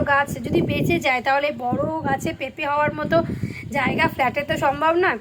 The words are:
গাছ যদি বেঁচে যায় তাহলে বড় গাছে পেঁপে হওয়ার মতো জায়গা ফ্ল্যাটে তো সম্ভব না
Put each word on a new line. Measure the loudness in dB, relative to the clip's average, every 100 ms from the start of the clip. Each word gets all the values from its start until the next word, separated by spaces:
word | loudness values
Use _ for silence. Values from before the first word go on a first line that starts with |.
| 4
গাছ | 2 2 -4 -2
যদি | 0 2
বেঁচে | 0 0 0 2
যায় | 0 2
তাহলে | 2 0 -2 -2
বড় | -2 -2 -2 -2
গাছে | -2 -2 -6
পেঁপে | -8 -6 -2
হওয়ার | 0 0 -2
মতো | 0 2 2 -4 -8 -8 -6 -2
জায়গা | 0 2 0
ফ্ল্যাটে | 2 0 0 -2
তো | 0 0
সম্ভব | 2 2 4
না | 2 0